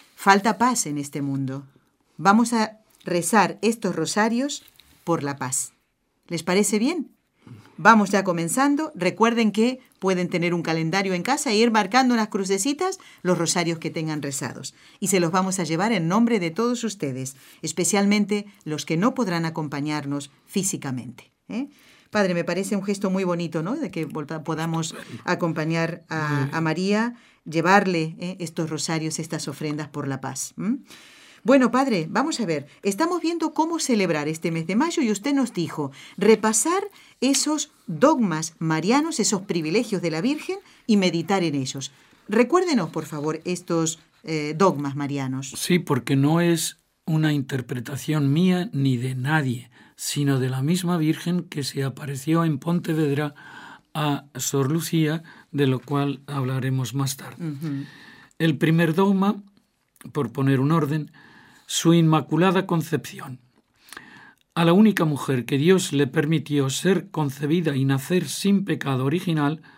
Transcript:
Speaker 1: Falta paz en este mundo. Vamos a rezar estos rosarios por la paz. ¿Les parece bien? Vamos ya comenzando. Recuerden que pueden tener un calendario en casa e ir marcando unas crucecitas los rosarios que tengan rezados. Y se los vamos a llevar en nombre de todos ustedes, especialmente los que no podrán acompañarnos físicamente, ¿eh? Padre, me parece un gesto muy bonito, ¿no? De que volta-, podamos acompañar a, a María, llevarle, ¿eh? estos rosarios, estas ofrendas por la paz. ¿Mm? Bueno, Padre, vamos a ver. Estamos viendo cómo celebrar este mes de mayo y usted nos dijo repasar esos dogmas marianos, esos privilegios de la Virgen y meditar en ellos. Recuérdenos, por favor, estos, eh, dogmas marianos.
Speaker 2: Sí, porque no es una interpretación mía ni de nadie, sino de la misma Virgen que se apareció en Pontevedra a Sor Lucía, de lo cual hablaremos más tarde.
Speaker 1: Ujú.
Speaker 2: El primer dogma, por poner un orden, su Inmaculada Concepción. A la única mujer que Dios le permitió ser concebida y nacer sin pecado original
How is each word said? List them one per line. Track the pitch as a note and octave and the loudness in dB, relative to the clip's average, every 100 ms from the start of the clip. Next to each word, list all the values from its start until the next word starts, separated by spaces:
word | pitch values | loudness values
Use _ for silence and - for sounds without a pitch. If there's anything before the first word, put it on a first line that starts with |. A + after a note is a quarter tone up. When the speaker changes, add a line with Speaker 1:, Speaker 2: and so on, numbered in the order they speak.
| _ - | _ 0
Speaker 1:
Falta | G3 G3 A3+ G#3 | 4 6 4 2
paz | B3 A#3+ D3+ | 2 0 -2
en | D3 | -6
este | C#3+ D3+ | -6 -6
mundo. | C#3 C#3 C3 C#3 C#3 _ _ _ _ - | -4 -2 -4 -8 -12 _ _ _ _ -2
Vamos | F#3 G#3+ A#3 | 4 4 4
a | A#3 G#3+ - _ _ - | 0 -2 -6 _ _ -4
rezar | F3 E3+ A3 E3+ E3 | -2 2 2 2 2
estos | A3 A3+ F#3+ D#3+ | -2 0 -2 -2
rosarios | D#3+ G#3 A3 A#3 C#4+ - - _ _ _ | -2 0 0 0 -4 -6 -14 _ _ _
por | - D#3+ | -4 -2
la | C#3+ C#3 | -2 -6
paz. | B2+ - - _ _ _ _ _ - | -6 -6 -6 _ _ _ _ _ -10
¿Les | E3+ | -6
parece | E3+ F#3+ G3+ G#3+ | 0 2 2 2
bien? | B3+ F4 - _ _ _ - - - - | 0 -2 -6 _ _ _ -20 -20 -20 2
Vamos | G3+ A3+ G3 | 6 6 6
ya | G3+ | 2
comenzando. | F#3+ E3+ E3 B3 C#4+ C#4+ D#4 F#3+ | 2 0 0 0 2 0 -2 -2
Recuerden | F3+ F3 A3+ A#3 G#3+ | -2 2 2 4 2
que | G#3 A#3+ C4 - _ | 4 2 0 -10 _
pueden | F#3+ F3+ F3 | -2 0 0
tener | F3 F3 | 0 0
un | F3 | 0
calendario | E3 E3 D#3+ G3 G3 | 0 0 0 0 0
en | F3+ | -2
casa | F#3 C#4+ C#4 | -2 -2 2
e | G#3+ | 4
ir | A#3 | 4
marcando | A3 F#3+ B3 B3+ | 4 2 4 4
unas | A#3 G#3+ | 2 0
crucecitas | G3+ F#3+ G3 C#4 C#4+ F#4 F#4 - - | -2 -2 0 0 -2 -2 -4 -12 -6
los | F3+ F3+ | 0 0
rosarios | E3 F#3 E3+ E3 | 0 0 -2 -2
que | E3 | -6
tengan | E3 D#3 D3 | -6 -4 -4
rezados. | C#3 C3+ C3 - - - - - | -6 -6 -8 -8 -14 -16 -20 -8
Y | G3 | 0
se | F#3+ | 2
los | E3+ | 2
vamos | F#3 F#3+ F#3+ | 2 0 -2
a | |
llevar | D#3 E3 A3 | -2 0 0
en | G3+ D#3+ | 0 2
nombre | G#3+ A#3 A3 | 4 4 2
de | E3+ | 0
todos | E3 A#3+ A#3+ | -2 -2 -2
ustedes, | A3 - C#3+ B2+ C3 - - - | -6 -6 -6 -6 -8 -12 -20 -12
especialmente | D#3 F3 E3+ G3+ G3+ G#3 G3 G#3 G3+ - | -8 -2 0 2 4 4 2 -2 -6 -12
los | D3+ D3+ - | -8 -6 -2
que | E3 | 0
no | A#3 | 2
podrán | C4 G3 E3+ E3 | 0 -2 -2 -2
acompañarnos | E3 D3+ D3 D3+ D3+ C#3 C#3+ C#3+ _ _ | -4 -6 -4 -4 -4 -4 -6 -8 _ _
físicamente, | G3+ F#3+ C#3+ C#3+ B2+ B2 - - _ - | -4 -2 -4 -6 -6 -8 -16 -20 _ -10
¿eh? | A3 C#4 - - - _ | -8 -8 -12 -20 -20 _
Padre, | G#3+ F#3+ | 0 0
me | E3+ | 0
parece | E3+ F3 G3 G3+ | -2 -2 -2 -2
un | |
gesto | G3 G3+ F#3+ | -2 -2 -2
muy | F#3 | 0
bonito, | F3+ E3+ E3+ E3 | 0 -2 -2 -4
¿no? | E3+ D#4 | -4 -4
De | G3 | -6
que | E3 D#3 | -6 -6
volta-, | D#3 C#3+ D#3+ | -8 -8 -8
podamos | E3 D#3 E3 D#3+ D#3+ - - A#2+ - | -6 -4 -2 -2 -4 -8 -14 -8 -4
acompañar | F3 F3 D#3 D#3 E3 E3 E3+ - | -2 0 -2 -2 0 -2 -4 -8
a, | D#3+ D3+ C#3+ C#3 | -4 -2 0 -2
a | D#3+ | -2
María, | D#3+ D#3+ F#3+ G#3 A#3 A#3+ _ _ - | -2 0 0 0 -2 -6 _ _ -6
llevarle, | D#3+ E3+ G3+ F#3+ E3+ D#3+ - | 0 4 4 4 0 -2 -6
¿eh? | F3+ F#3 | -10 -8
estos | D#3+ E3+ D#3 | -8 -6 -4
rosarios, | D3+ D#3 D#3+ D#3 D#3 | -4 -4 -4 -4 -6
estas | D#3 D3+ D3+ | -6 -8 -8
ofrendas | C3+ D#3 D3 C#3+ | -8 -6 -6 -8
por | D3 C#3 | -8 -6
la | C3+ | -6
paz. | C3 C3 - - | -6 -8 -10 -6
¿Mm? | F#3 C#4 - - - - - - | -4 -4 -8 -20 -20 -20 -20 -4
Bueno, | G3 C#4 A#3+ | 4 6 6
Padre, | B3+ C4+ F#3+ D#3 | 2 2 0 0
vamos | F#3+ D4+ C4 | -2 -2 -2
a | F3+ | -2
ver. | D3 C3+ - | -2 -6 -6
Estamos | G3+ G3 E4 F4 | -4 0 0 0
viendo | E4 E4+ D#4 | -2 -2 -2
cómo | D4+ D#4+ D#4+ | 0 -2 0
celebrar | - G#3+ F3+ D3+ D3 | 0 2 2 0 -2
este | D#3+ F3 | -4 -4
mes | E3 D#3+ | -4 -2
de | G#3 | 0
mayo | E4 E4 | 0 0
y | A#3 | 0
usted | G3+ C#4+ | 0 0
nos | C#4 B3 | 0 0
dijo | F3+ D3+ - C#3 - - - | -2 -4 -4 -8 -8 -14 0
repasar | G#3 G#3+ A3 A3 D#4+ F#4+ G4+ - - - | 4 6 4 0 0 0 -2 -10 -20 -2
esos | C4 C4+ D4 D4+ - _ - | 0 2 0 -2 -4 _ -10
dogmas | D#3 - C#4 G3+ D#3 D#3+ - | 2 4 4 0 -2 -6 -6
marianos, | D#3+ D#3+ F3 C#4 D#4+ D4 | -4 -2 0 0 0 -2
esos | G3 G3 | 0 -2
privilegios | G3 E3+ D#3 G#3 A3+ F3+ | -2 -4 0 0 0 -2
de | E3 | -2
la | D#3+ | -2
Virgen | A#3 D#4 - G4 - _ - | -2 -2 -6 -10 -12 _ 2
y | G#3 | 4
meditar | F3+ E3 E3 G3 | 4 0 0 0
en | E3+ C#3+ | 0 -2
ellos. | C3 C#3 - _ _ _ - | -4 -6 -12 _ _ _ 0
Recuérdenos, | G#3+ B3 F4+ F4+ B3 D#3 | 2 4 2 2 0 0
por | D#3+ D3+ | -4 -6
favor, | D3+ D3+ D#3 F3+ | -6 -4 -4 -4
estos, | F3 - E3 D#3+ - _ _ | -6 -2 0 0 -4 _ _
eh, | - D#3 D3+ D#3+ | -6 -4 -2 2
dogmas | F#3+ C#3+ C#3+ C3+ | 2 2 -4 -6
marianos. | C#3+ C#3 C3 C3 C3+ - | -4 -4 -4 -6 -8 -6
Speaker 2:
Sí, | - F3+ | 0 0
porque | E3 C3+ - C#3 | 2 -2 0 2
no | C#3+ E3 | 4 4
es | E3+ E3+ E3 - _ _ - | 2 0 -2 -10 _ _ -2
una | D#3 D#3 | 0 2
interpretación | D3 C3+ C3 A#2+ B2 A#2 C3+ - D3+ C#3 | 0 -2 -6 -6 -8 -8 -8 -4 0 2
mía | D3+ F#3 F3+ F3 | 2 2 2 -2
ni | C#3+ C3+ A#2+ | -2 0 0
de | C3 C3 | -2 -4
nadie, | C3 D#3 C3+ A#2 - - - - | 0 0 0 -4 -8 -20 -20 -12
sino | - C#3+ C#3+ C3+ | -6 -2 2 2
de | B2+ | 0
la | C3 | 0
misma | C#3+ F3+ F3 F3 | 0 0 0 0
Virgen | D#3 D#3 E3+ F3 | 0 0 -2 -2
que | - D3+ | -4 -6
se | C3+ C#3 | -6 -4
apareció | C3+ - C#3+ C3+ D#3 E3 E3 | -4 -6 -8 -6 0 2 2
en | C3+ | 0
Pontevedra | E3+ F3 - D#3+ D3 C#3 D3 - - - - - _ D#3 | 0 -2 0 0 2 0 -2 -6 -20 -20 -20 -20 _ -4
a | D3 C#3 - B2+ | -2 -2 -6 -8
Sor | - C#3 C3 | -2 0 0
Lucía, | E3 D#3+ E3 D3+ D#3+ - - - | 0 0 2 2 0 -6 -20 -6
de | C#3+ C3+ | 0 2
lo | B2+ | 2
cual | - C#3+ C#3+ C3+ - | -2 -2 -2 -4 -8
hablaremos | C#3+ B2+ C3 C3 C3 A#2+ | -4 -4 -2 -2 -2 -2
más | C3+ C3+ - | -2 -4 -4
tarde. | - - | -12 -10
Speaker 1:
Ujú. | E3 C#3 D#3+ C#3 C#3+ - - - - - | -8 -8 -6 -8 -10 -16 -20 -20 -16 -2
Speaker 2:
El | D#3+ C#3 | 0 2
primer | D#3+ E3 E3 | 2 4 4
dogma, | E3 G3 F#3+ G3 G#3 - _ _ _ _ - - | 4 4 4 2 -2 -6 _ _ _ _ -20 -8
por | D3 A#2 | -4 -4
poner | C#3 C3+ C3 | 0 2 2
un | C#3 | 4
orden, | E3 C#3+ D#3 D3 - - - - - - | 2 2 -2 -6 -14 -20 -20 -20 -20 -8
su | - D#3+ E3+ | 0 4 6
Inmaculada | D#3+ D#3 C#3 D#3 F#3+ F#3 F#3+ | 6 4 2 2 4 4 2
Concepción. | E3+ - D3+ - - C#3+ B2+ _ _ _ _ _ - - - - _ _ | -2 0 -4 -6 -14 -14 -14 _ _ _ _ _ -20 -20 -20 -20 _ _
A | - E3+ | 2 6
la | |
única | F#3 G#3+ G3 | 8 8 6
mujer | D#3+ C#3 - C3 A#2 | 2 0 -2 -2 0
que | C#3 | 2
Dios | E3 F#3 F#3 | 4 4 2
le | C#3+ C#3 | 0 2
permitió | E3 D3 D#3+ D3+ D3 C3+ | 2 0 0 0 0 0
ser | - F3+ G3 - | 0 2 2 0
concebida | D#3 C#3+ C3+ D3 F3+ D#3 C3+ | -4 -4 -2 0 0 2 0
y | |
nacer | C3+ C3+ C3+ F3+ C#3 | 2 0 0 -2 -2
sin | - G3 G3 G3 | -2 2 2 2
pecado | D3+ C#3 C3 | -4 -2 -2
original | C3+ F3 F3+ D#3 C#3+ D#3+ - | 0 -2 0 0 0 -2 -10